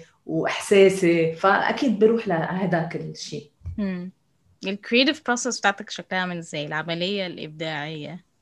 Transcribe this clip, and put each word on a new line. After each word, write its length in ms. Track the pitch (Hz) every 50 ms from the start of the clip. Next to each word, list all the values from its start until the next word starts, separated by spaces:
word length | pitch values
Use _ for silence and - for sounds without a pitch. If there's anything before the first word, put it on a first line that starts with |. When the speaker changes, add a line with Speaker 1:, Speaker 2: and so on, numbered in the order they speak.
| - _ _ _ -
Speaker 1:
وإحساسي، 1080 | - 160 160 127 - - - - - 208 196 196 190 190 190 185 170 170 165 160 165 165
فأكيد 680 | - - 190 202 - - - 226 - 294 247 196 196
بروح 280 | 214 220 226 226 220
لهداك 680 | 196 170 160 147 147 175 185 202 170 175 165 165 - -
الشي. 560 | 147 156 156 156 - - - 156 143 - _ _ _ - - -
Speaker 2:
مم. 340 | 214 202 190 185 175 180 190 - _ _ _ _ _ _ _ _ _ -
ال 140 | 190 202 202 -
creative 280 | - 233 240 269 320 294
process 440 | - - 247 240 240 - 247 220 -
بتاعتك 300 | - 202 202 - 214 -
شكلها 320 | - - - - 190 185
عامل 160 | 185 180 175
إزاي؟ 280 | 170 170 - 165 151 147
العملية 640 | 147 156 156 160 170 165 170 180 190 208 196 185
الإبداعية؟ 1000 | 175 - - - 156 151 156 160 160 156 147 147 156 160 151 147 147 175 170 - _ _ _